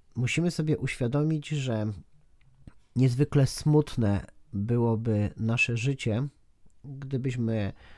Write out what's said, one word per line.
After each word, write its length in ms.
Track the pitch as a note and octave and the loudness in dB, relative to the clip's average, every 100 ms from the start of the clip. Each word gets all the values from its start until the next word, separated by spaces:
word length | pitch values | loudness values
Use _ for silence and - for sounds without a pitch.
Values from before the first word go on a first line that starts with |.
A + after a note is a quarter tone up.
| - | -10
musimy 360 | - B2+ - F3 | -4 -2 0 0
sobie 280 | E3+ D#3 - | 0 0 0
uświadomić, 720 | C3+ - A#2+ C#3+ D#3 D#3 - | -2 -2 -2 0 0 -2 -2
że 440 | D3+ C3 A2 G#2+ F#2 - - _ - _ - - - _ B2 | -4 -2 -2 -2 -6 -14 -20 _ -20 _ -20 -20 -20 _ 2
niezwykle 500 | C3 B2 D3 C#3+ C3+ | 2 2 2 4 2
smutne 800 | - D3+ D3+ D3 - G#2 G2+ - - - | 2 4 4 4 2 2 0 -4 -16 -10
byłoby 800 | G2+ G#2+ A#2+ A#2 A2+ A#2 G#2 G#2 - | -4 0 2 2 2 0 0 0 0
nasze 400 | A2 A#2 - A2+ | 0 0 0 0
życie, 520 | C3 C#3 A#2 G#2+ C#3+ - _ _ - - | 0 0 0 0 -2 -8 _ _ -20 -20
gdybyśmy 880 | C#3+ C3+ C3+ C3+ C3 B2 A2+ A2 G2+ - - | -16 -12 -6 -4 -2 -2 0 0 -2 -6 -16